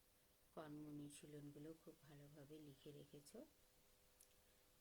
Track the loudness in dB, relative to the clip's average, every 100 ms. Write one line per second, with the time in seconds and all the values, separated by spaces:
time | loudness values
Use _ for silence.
0 | -10 -16 -16 -16 0 4 6 6 6 6
1 | 6 2 0 2 2 2 2 0 -2 -4
2 | -4 -4 -2 -2 0 0 0 0 0 0
3 | 0 -2 -2 -2 -2 -6 -14 -14 -14 -14
4 | -14 -12 -10 -10 -14 -14 -14 -8